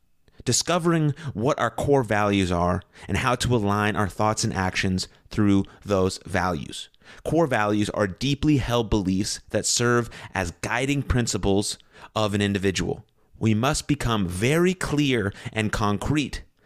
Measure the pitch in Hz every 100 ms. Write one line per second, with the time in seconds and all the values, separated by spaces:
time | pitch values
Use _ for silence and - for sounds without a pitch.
0 | _ _ _ - - 120 - 175 170 165
1 | 151 139 139 104 127 - 117 - 143 139
2 | 107 104 104 101 90 87 87 90 - -
3 | - 98 127 123 120 123 101 104 104 90
4 | 98 - 107 107 113 95 92 - 98 92
5 | - - - - 104 98 95 - 101 98
6 | 95 - - 95 90 80 - - - _
7 | - - - 156 156 117 104 107 101 -
8 | 101 87 135 139 151 143 117 120 104 110
9 | 92 95 101 - - 107 - - 120 120
10 | 117 - - 95 87 - 107 117 135 143
11 | - 127 117 104 101 98 107 - _ -
12 | - 110 107 101 101 98 98 87 82 -
13 | - _ _ - 110 107 131 156 - 147
14 | 120 110 87 90 120 160 180 185 - 147
15 | 143 120 98 - - 110 107 - 104 101
16 | - 151 123 - - _